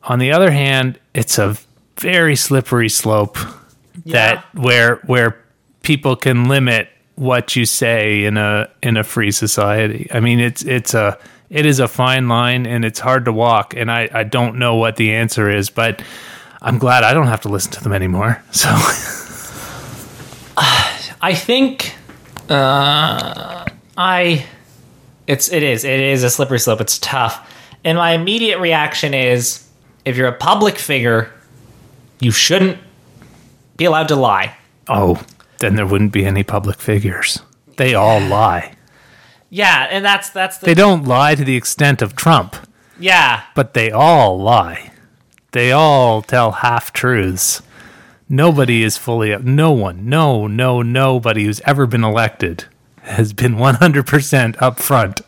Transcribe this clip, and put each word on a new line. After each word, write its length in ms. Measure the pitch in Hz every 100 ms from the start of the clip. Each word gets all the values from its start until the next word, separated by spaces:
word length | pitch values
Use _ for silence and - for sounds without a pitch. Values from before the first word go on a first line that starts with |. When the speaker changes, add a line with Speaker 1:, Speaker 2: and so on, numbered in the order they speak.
| -
Speaker 1:
On 80 | 123
the 140 | 127
other 180 | 160 190
hand, 480 | 143 139 135 131 127 _
it's 240 | - 113 -
a 180 | 98 104 _ _ _ -
very 380 | - 180 165 139
slippery 540 | - 135 117 123 113
slope 480 | - 110 107 104 - - - _ _ _ -
Speaker 2:
Yeah. 100 | 165 131 110 110
Speaker 1:
that 100 | - -
where, 420 | 123 120 117 120 -
where 360 | 127 117 - _ _ _ _
people 340 | - 147 143 123
can 320 | - 123 123
limit 400 | 139 127 113 110 _ _ -
what 400 | 127 123 120 -
you 80 | 117
say 600 | - 120 117 107 104 104
in 100 | 107
a, 340 | 104 104 110 _
in 140 | 127 113
a 80 | 107
free 260 | - 104
society. 760 | 104 110 - 104 107 107 113 -
I 80 | 120
mean, 220 | 117 120
it's, 220 | 120 113
it's 300 | 113 127 -
a, 240 | 117 104 101 - - _
it 160 | 151 151
is 140 | 135
a 80 | 123
fine 400 | - 127 131 123
line 380 | 117 120 123 123
and 180 | 120
it's 160 | 113 -
hard 240 | 127 131
to 80 | 120
walk. 420 | 110 117 113 101
And 160 | 127 117
I, 200 | 117 110
I 100 | 117 107
don't 320 | 123 120 113
know 180 | 123 113
what 220 | 113 110
the 160 | 110
answer 360 | 110 113 - 104
is, 200 | 101 98
but 320 | - 113 107 - - - - - -
I'm 160 | 127 120
glad 280 | 123 123 113
I 80 |
don't 140 | 143 139
have 120 | 113
to 40 | 107
listen 240 | 101 -
to 100 | -
them 120 | -
anymore. 500 | 101 92 92 107 117 -
<laughs> 40 |
So 160 | - - - 151 - - - - - - - - - - - - - - - - - - - - - - -
Speaker 2:
I 120 | 170 175
think, 600 | - 247 269 262 - - - - - - -
uh, 1120 | 147 135 139 139 147 156 - - - - 175 175 - _ -
I, 480 | 185 185 175 160 131 - _ - - - _ _ -
it's, 240 | 139 -
it 120 | 175
is, 200 | 147 113
it 160 | 139 135
is 220 | 135 135
a 60 | 123
slippery 300 | - 131 127
slope. 200 | - 110
It's 180 | 113 -
tough. 520 | - 135 113 - - - - -
And 140 | 170 160
my 140 | 170
immediate 480 | 165 170 220 226 185
reaction 560 | 175 160 147 - 151 139
is, 520 | 127 123 120 - _ _ _ _ -
if 120 | 127
you're 100 | 127
a 100 | 123
public 400 | 165 208 208 -
figure, 560 | - 139 120 113 113 - _ - - - - _ _ _
you 100 | 123
shouldn't 480 | 107 - 180 190 - - _ _ - - - - _ _ _
be 100 | 170
allowed 240 | 156 156
to 60 | 147
lie. 400 | 123 98 95 - _ _ -
Speaker 1:
Oh, 320 | 101 95 87 - _ _ _
then 180 | 117 104
there 120 | 98
wouldn't 240 | 98 104
be 140 | 101 98
any 160 | 98
public 340 | 98 104 101 -
figures. 600 | - 104 104 95 - - - _ _ -
They 180 | 131 113
all 240 | 107 110
lie. 560 | 98 101 110 87 - - _ _ _ _ - _ _
Speaker 2:
Yeah, 380 | 180 202 156 131
and 160 | 190 202
that's, 240 | 196 -
that's 300 | 190 185 -
the 80 | -
Speaker 1:
They 80 | 170
don't 300 | 202 180 139
lie 280 | 127 147
to 100 | 151
the 120 | 135 127
extent 480 | - - 143 139
of 120 | 107 -
Trump. 400 | - 151 95 - - _ _ _
Speaker 2:
Yeah. 420 | 180 180 143 113 - -
Speaker 1:
But 180 | 131
they 160 | 127 113
all 500 | 107 151 165 113 92
lie. 520 | 98 120 87 82 - - _ _ _ _ _
They 180 | 123 123
all 500 | 135 156 143 123 110
tell 300 | 107 127 117
half-truths. 1120 | 98 123 117 - - 127 123 95 90 - - - - - - - _ _
Nobody 540 | 135 165 151 131 117
is 120 | 110 -
fully 380 | - 117 107
up, 80 | 101
no 300 | 127 139 160
one, 360 | 139 98 87 107
no, 380 | 147 156 120 104
no, 380 | 107 127 123
nobody 600 | 120 123 135 127 117 110 104
who's 160 | 107
ever 260 | - 139 131
been 160 | 117
elected 600 | 113 107 110 - 90 85 - _ _ _
has 300 | - 95 110
been 260 | 104 123 110
one 160 | 127 127
hundred 320 | 175 143 131
percent 500 | 147 135 143 117 113
upfront. 640 | 127 123 - 135 101 98